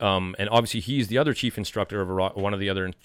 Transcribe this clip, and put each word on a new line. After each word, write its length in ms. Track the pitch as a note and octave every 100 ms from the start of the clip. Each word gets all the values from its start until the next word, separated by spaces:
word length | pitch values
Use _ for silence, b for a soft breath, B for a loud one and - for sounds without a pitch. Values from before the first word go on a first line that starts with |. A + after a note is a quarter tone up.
um, 340 | G#2 F#2+ F#2 F#2+
and 120 | G2+
obviously 320 | A#2 A2+ A2+
he's 260 | - C#3 G#2
the 100 | A#2+
other 160 | D3+
chief 240 | B2 A#2+ -
instructor 440 | G2+ G#2+ G2+ G#2
of 80 | F#2
Aro-, 260 | F#2+ F#2+ G2+
one 180 | G2
of 60 | G2+
the 100 | G2
other 160 | F#2+ F#2
in-, 80 | -